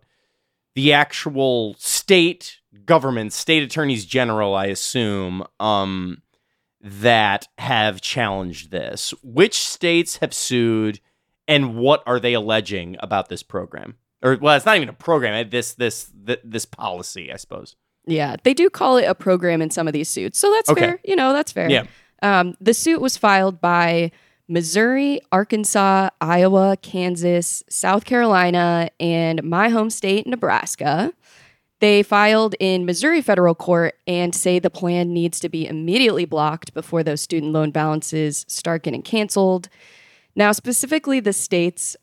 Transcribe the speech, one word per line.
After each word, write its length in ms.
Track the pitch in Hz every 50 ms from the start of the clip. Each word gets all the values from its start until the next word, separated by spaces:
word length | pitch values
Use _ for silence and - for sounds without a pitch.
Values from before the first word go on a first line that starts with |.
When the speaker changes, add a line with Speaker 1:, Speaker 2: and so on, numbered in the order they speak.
| _ _ _ _ _ _ _ _ _ _ _ _ _ _ -
Speaker 1:
the 200 | 135 135 147 147
actual 840 | 147 147 147 - - - 156 139 135 135 131 123 120 110 104 101
state 840 | - - - - - - - 196 180 165 175 175 - - - - _ _ _ _ 101 101
government, 480 | - 165 160 135 135 123 117 110 107 -
state 280 | - - - 160 156
attorneys 440 | 143 123 - 160 151 139 131 113 95
general, 500 | 85 - 131 123 117 110 107 104 98 98
I 120 | 98 98
assume, 800 | 98 98 - - - - 127 113 107 101 98 95 92 90 92 90 - _ -
um, 640 | 101 110 104 101 98 95 95 92 92 90 85 - _ _ _ _ _ _ _ _ _ _ _ _
that 680 | - 101 98 101 107 120 117 110 107 101 98 104 - - _
have 420 | - - 127 127 110 107 107 95 92
challenged 720 | - - - 131 117 104 98 95 92 87 82 - - 78
this. 420 | 95 87 60 55 - 104 - - - -
Which 380 | - 127 117 139 190 233 - -
states 580 | - - - - - 170 170 170 170 - -
have 160 | - - - -
sued, 680 | - - - 127 123 117 117 113 110 110 107 101 - _ _ _ _ _ _ _ _ _
and 300 | - 151 143 139 123 113
what 260 | 113 120 135 151 151 -
are 140 | 120 123 123
they 140 | - 120 120
alleging 640 | 113 104 110 110 110 104 92 101 92 85 87 92 -
about 300 | - 95 107 98 92 -
this 120 | 92 -
program? 540 | - _ - 95 90 87 - - - - 113 _ _ _ _ _
Or, 160 | - 127 135 -
well, 160 | 143 147 147
it's 100 | 139 139
not 100 | 214 220
even 140 | 185 143 110
a 40 | -
program, 400 | - - 170 170 147 123 110 104
eh, 160 | 113 120 104
this, 240 | 110 123 117 - -
this, 380 | - 123 113 - - - - - 101 101
th-, 140 | 110 123 - -
this 220 | 113 110 113 -
policy, 680 | - - - 110 104 90 90 90 - - - - 62
I 60 | 64
suppose. 380 | - - - - - - - _ _ _ _ _ _ -
Speaker 2:
Yeah, 300 | 165 165 156 143 139 113 - -
they 100 | 254 269
do 160 | 294 349 392
call 280 | - - - 269 254
it 80 | 247 -
a 100 | - 185
program 460 | - - 196 185 180 175 175 170 160
in 100 | 160 156
some 160 | - 180 165
of 60 | 156 151
these 160 | 147 156 -
suits. 280 | - - 92 101 -
So 140 | - - 403
that's 180 | 415 453 440 -
Speaker 1:
Okay. 120 | - 349
Speaker 2:
fair. 180 | 339 349 349 - -
You 120 | 392 392
know, 180 | 339 262 262 277
that's 180 | 294 302 -
fair. 200 | - - 180 165
Speaker 1:
Yeah. 140 | 139 117 107 - - _ _ _ _ -
Speaker 2:
Um, 340 | - 202 196 185 175 180 175 -
the 140 | 190 214 233
suit 260 | - - 320 330 311
was 160 | - 262 -
filed 440 | - - 208 196 190 190 196 185 170
by 500 | - 175 175 175 170 170 170 170 170 165 - _ _ _ _ _ _
Missouri, 760 | - 170 170 170 160 160 208 226 240 262 269 285 285 285 - - -
Arkansas, 760 | - 185 208 - 226 214 208 - - 208 196 196 190 190 190 185 - -
Iowa, 560 | 160 160 175 180 185 190 196 190 190 196 196 - -
Kansas, 800 | - - 185 180 180 180 170 170 175 175 175 170 - - - - -
South 360 | - - - 185 190 208 214
Carolina, 840 | - 247 240 240 226 202 180 180 175 175 180 175 175 170 170 170 165 - -
and 440 | 170 170 170 165 165 165 160 160 151
my 260 | 165 175 180 208 233
home 200 | 233 226 214 226
state, 380 | 220 - - 190 196 214 208
Nebraska. 840 | - 254 233 226 - 196 - - - - - 156 151 143 165 220 330 - _ _ _ _ _ - _ _ _ _ _ _ -
They 240 | 214 208 208 202 202
filed 500 | - 208 202 208 214 220 220 220 214 - -
in 260 | 190 190 185 185 180
Missouri 360 | 175 180 170 226 311 339 320
federal 340 | 254 - 202 185 180 170 165
court 400 | - - - 180 170 170 160 - _ -
and 300 | - 180 175 175 175 175
say 240 | - - 185 180 180
the 100 | 170 170
plan 440 | - - 185 175 175 175 175 175 175
needs 260 | 175 170 170 - -
to 100 | - 165
be 160 | - 160 156
immediately 600 | - - 156 160 165 190 247 262 226 190 160 175
blocked 500 | 151 160 151 151 151 156 165 - - -
before 260 | 160 156 - 170 165
those 200 | 160 160 147 147
student 320 | - - 170 160 147 156 156
loan 180 | 156 156 151
balances 760 | 143 160 151 156 156 156 - - 160 156 156 151 143 - -
start 360 | - - - - 170 165 160 -
getting 180 | 160 117 127
canceled. 680 | - - 233 220 208 202 - 202 190 185 185 185 175 - _ _ - - - - _ _ _ _ _ _ -
Now, 160 | 208 208 208
specifically, 680 | 214 - - 247 247 - - 247 311 311 - 285 269 262
the 140 | 208 208 196
states 640 | - - - 196 175 170 175 175 - - - - -